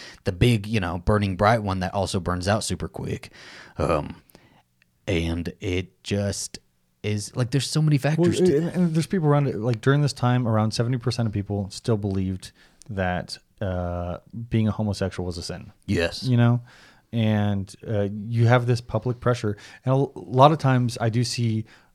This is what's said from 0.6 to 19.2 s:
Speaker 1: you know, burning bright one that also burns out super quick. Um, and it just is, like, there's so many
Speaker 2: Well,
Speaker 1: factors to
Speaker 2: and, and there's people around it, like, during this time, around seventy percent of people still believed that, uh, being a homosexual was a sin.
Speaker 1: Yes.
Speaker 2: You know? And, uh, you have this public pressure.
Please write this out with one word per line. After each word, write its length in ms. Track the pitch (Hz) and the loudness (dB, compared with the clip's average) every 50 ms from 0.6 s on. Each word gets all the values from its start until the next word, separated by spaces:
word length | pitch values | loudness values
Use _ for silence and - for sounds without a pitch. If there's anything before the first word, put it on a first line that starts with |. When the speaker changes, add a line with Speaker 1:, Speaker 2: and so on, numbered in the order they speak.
| 98 | 0
Speaker 1:
you 140 | 107 113 107 | -2 -2 -2
know, 240 | 90 85 85 90 - | -2 -2 -4 -2 0
burning 300 | - 107 104 104 98 95 | 0 2 2 2 0 0
bright 260 | 87 101 104 117 113 | 2 4 4 4 4
one 180 | 104 98 92 92 | 2 0 -2 0
that 120 | 90 92 - | -2 -2 0
also 260 | 101 92 85 - 98 | 0 -2 0 -2 -2
burns 280 | 82 87 90 87 87 98 | -2 -2 -2 0 0 0
out 160 | 104 107 - | 0 0 0
super 240 | - 95 - - - | -2 -4 -6 -6 -8
quick. 440 | - 87 - 78 85 - - - - - - - - - - - - - | -8 -8 -8 -6 -8 -8 -10 -14 -20 -20 -20 -20 -20 -20 -20 -14 -6 -4
Um, 380 | 76 73 80 76 73 - - - - _ - - _ _ _ _ _ _ _ _ _ _ _ _ _ - | -2 0 0 0 -2 -6 -10 -16 -20 _ -20 -20 _ _ _ _ _ _ _ _ _ _ _ _ _ -2
and 460 | 95 82 82 82 82 85 82 87 - - | -2 0 0 -2 -2 -4 -6 -8 -10 -8
it 440 | - 101 90 92 90 - _ _ _ | -6 -4 -4 -4 -4 -6 _ _ _
just 540 | - 101 101 101 101 95 - - - - - - _ _ _ _ _ _ _ - | -4 -2 -2 -2 -2 -4 -6 -8 -12 -14 -16 -20 _ _ _ _ _ _ _ -6
is, 320 | 104 107 104 104 - - | -4 -4 -4 -6 -6 -4
like, 160 | 127 123 117 | -4 -4 -2
there's 180 | - 139 123 - | -2 -2 -2 -2
so 100 | - 156 | 0 0
many 200 | 156 151 147 139 - | 2 2 2 2 2
Speaker 2:
Well, 120 | 143 156 | 0 0
Speaker 1:
factors 240 | 160 175 175 - - | 2 2 2 2 4
to 180 | 185 185 139 147 | 4 4 4 2
Speaker 2:
and, 120 | 170 170 | 2 0
and 260 | - 175 180 170 160 | 0 0 0 2 2
there's 100 | 165 156 | 0 0
people 220 | - - 190 156 147 | 0 0 0 2 4
around 200 | 143 147 143 131 | 4 4 2 0
it, 100 | - 95 | -2 -2
like, 240 | 107 127 120 107 | -2 -2 -2 0
during 200 | - 131 139 147 | 2 2 4 4
this 120 | 147 143 - | 2 0 0
time, 340 | - - 123 123 123 127 113 | 0 0 2 2 2 2 2
around 240 | 110 107 107 110 | 2 2 2 2
seventy 260 | - - 117 120 131 123 | 0 -2 -2 -2 -2 -2
percent 300 | 120 123 117 - 117 113 | -2 -2 -2 -2 -2 -2
of 60 | 104 | -2
people 360 | 104 98 - 101 101 101 95 | -2 -2 -2 -2 -4 -4 -6
still 280 | - - - - 113 104 | -8 -6 -2 -2 0 0
believed 560 | 101 101 98 95 95 92 95 92 - - - _ _ _ _ _ - - | 0 -2 0 0 0 -2 -2 -6 -8 -14 -20 _ _ _ _ _ -16 -8
that, 480 | 107 95 92 90 90 82 - - - - - _ _ _ | -4 -2 0 0 0 -2 -4 -6 -12 -16 -18 _ _ _
uh, 560 | 107 95 92 90 90 87 87 87 87 87 87 - - - - 117 117 - | -6 -4 -2 -2 -4 -4 -4 -4 -4 -6 -8 -8 -12 -14 -12 -12 -6 -2
being 180 | - 113 110 107 | 0 2 2 2
a 40 | |
homosexual 560 | 98 - 110 104 98 - 98 92 - - 90 90 | 0 0 -2 -2 -2 -2 -4 -4 -4 -4 -6 -6
was 100 | 85 87 | -6 -8
a 60 | 82 | -8
sin. 280 | - 90 87 98 - - _ _ | -10 -10 -12 -14 -18 -20 _ _
Speaker 1:
Yes. 380 | - 98 90 85 - - - - | -2 0 0 0 0 -2 -4 -2
Speaker 2:
You 140 | 131 123 120 | 2 4 6
know? 240 | 120 120 120 120 120 - - - - - - _ _ _ | 6 6 4 2 0 -6 -16 -20 -20 -20 -20 _ _ _
And, 600 | - 117 110 107 107 104 104 104 101 98 95 - - - - - | -4 0 0 2 2 2 2 0 0 -2 -4 -8 -12 -14 -8 -4
uh, 200 | 110 101 101 98 104 107 101 113 | -2 -2 -2 -2 -4 -6 -6 -4
you 200 | 117 117 117 117 | 0 2 4 6
have 180 | 123 127 120 | 6 4 4
this 160 | 120 123 117 | 2 0 -2
public 380 | - - - 110 - 123 123 | -2 -4 -6 -4 -2 -4 -6
pressure. 380 | - | -2